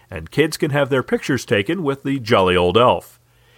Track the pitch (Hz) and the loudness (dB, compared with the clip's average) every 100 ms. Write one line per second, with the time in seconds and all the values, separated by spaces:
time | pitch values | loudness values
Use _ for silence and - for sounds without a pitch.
0 | - 92 80 - 160 - 156 143 135 131 | -16 -14 -6 -2 0 -2 -2 0 0 0
1 | 123 240 - 127 - 107 104 180 143 139 | -2 -4 -2 -4 0 -2 0 -4 -4 -4
2 | 139 135 107 110 92 90 90 101 123 90 | -4 -6 0 2 4 2 2 4 4 2
3 | - _ _ _ _ | -4 _ _ _ _